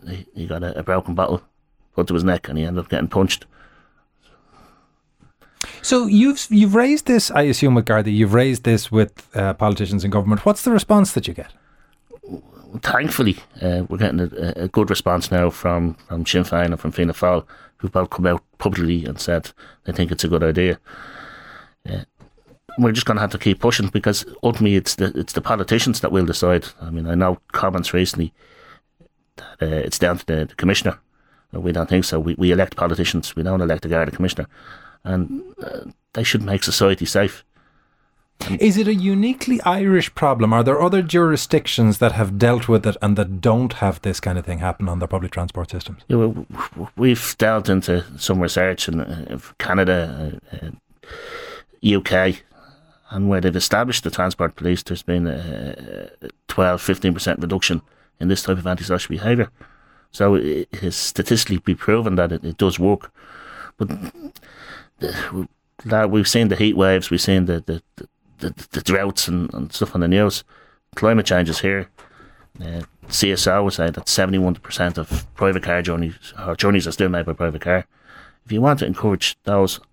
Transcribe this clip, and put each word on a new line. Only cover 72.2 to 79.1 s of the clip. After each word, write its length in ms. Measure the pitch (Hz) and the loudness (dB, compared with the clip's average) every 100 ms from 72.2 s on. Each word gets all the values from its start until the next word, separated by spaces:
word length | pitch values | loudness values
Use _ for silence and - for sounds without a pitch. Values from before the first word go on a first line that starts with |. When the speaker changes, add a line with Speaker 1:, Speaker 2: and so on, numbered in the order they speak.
| - _ _ - | -20 _ _ -16
Speaker 1:
Uh, 220 | 85 85 80 _ - | -10 -10 -12 _ -6
C 220 | - 98 | -2 0
S 140 | 92 95 | 2 2
O 180 | 98 | 2
would 100 | 101 | 2
say 180 | - 82 | 0 -2
that 180 | 78 - | -2 -2
seventy-one 460 | - 95 95 90 87 | 0 2 2 2 0
percent 420 | - - 87 85 | -6 -4 -2 -4
of 300 | 78 - - - | -6 -6 -8 -2
private 260 | 95 92 | 0 0
car 220 | 90 87 | -2 -2
journeys, 500 | 87 85 82 - - - | -2 -2 -4 -8 -16 -10
or 120 | 92 82 | -8 0
journeys 320 | 101 101 85 | 2 2 0
are 40 | |
still 180 | - 92 | -2 0
made 180 | 87 82 | 0 -4
by 60 | |
private 280 | 78 85 78 | -4 -4 -2
car. 240 | 87 92 - _ _ - - _ | -2 -2 -2 _ _ -20 -20 _
If 80 | - | -6
you 80 | 107 | 2
want 200 | 139 139 | 2 2
to 80 | 92 | 0
encourage 500 | 92 107 | 0 0